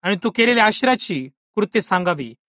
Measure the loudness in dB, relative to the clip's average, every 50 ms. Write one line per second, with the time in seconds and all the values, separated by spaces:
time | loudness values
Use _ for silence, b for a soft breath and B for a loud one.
0 | -2 -2 -2 -2 -2 -4 0 2 2 2 4 4 4 2 2 2 2 0 0 0
1 | -2 -6 -6 -6 -8 -10 _ _ _ _ _ -4 -4 0 _ -2 0 2 0 0
2 | 2 0 -2 -2 -6 -12 -12 _ _